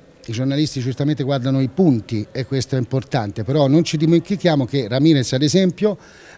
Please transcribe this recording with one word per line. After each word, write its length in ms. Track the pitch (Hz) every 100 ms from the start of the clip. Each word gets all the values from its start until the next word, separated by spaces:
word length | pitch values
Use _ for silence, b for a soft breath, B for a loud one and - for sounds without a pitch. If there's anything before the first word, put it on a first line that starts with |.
| - - -
i 60 |
giornalisti 480 | 110 135 139 151 135
giustamente 440 | 123 120 143 147
guardano 360 | 135 135 135 135
i 80 | 127
punti 580 | - 175 117 - 110 107
e 140 | 135 123
questo 300 | 135 - 131
è 20 |
importante, 680 | 117 135 - 135 101 113
però 240 | 110 151 135
non 160 | 156
ci 140 | 165 151
dimentichiamo 680 | 160 165 165 196 175 143 120
che 220 | 139 104
Ramirez, 460 | 131 156 143 120
ad 80 | 131
esempio, 560 | 147 185 185 - 208 185 B B B